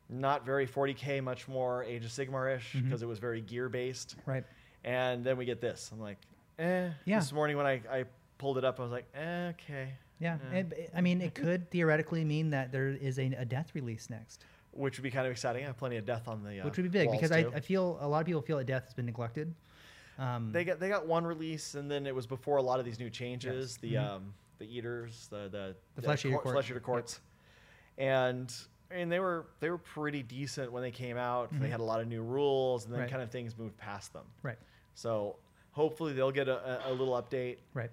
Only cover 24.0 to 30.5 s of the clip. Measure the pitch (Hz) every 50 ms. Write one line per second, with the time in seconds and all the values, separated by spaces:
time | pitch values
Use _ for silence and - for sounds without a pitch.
24 | 104 104 98 95 95 98 101 - _ _ - - 107 107 120 123 113 120 120 120
25 | 117 117 113 - - - 107 101 101 98 92 101 98 95 92 - - _ - -
26 | 123 - 147 139 - 139 131 147 - 131 127 139 135 110 127 123 - - 123 120
27 | 117 - - - - - - _ - - - - - - - - - - _ -
28 | 135 135 135 131 127 127 127 127 131 127 - - - - - _ - - 180 180
29 | 175 170 170 180 190 185 175 165 156 - - _ - 160 175 170 - - - 156
30 | 151 147 143 143 131 113 123 131 143 131